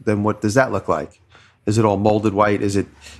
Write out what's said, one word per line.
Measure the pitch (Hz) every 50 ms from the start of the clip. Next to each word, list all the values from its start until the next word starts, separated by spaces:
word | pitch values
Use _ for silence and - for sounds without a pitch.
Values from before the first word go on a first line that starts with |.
| -
then | 113 107 101
what | 104 107 101 -
does | - 107 104
that | 135 131 107
look | 101 95 - 95
like? | 82 76 73 - - _ _ _ _ - _ _ _ _ -
Is | 104 107
it | 117 110
all | 107 98 95
molded | 104 107 107 107 104 107
white? | 95 101 104 104 101 -
Is | 104 101 98
it, | 98 - - - - - - -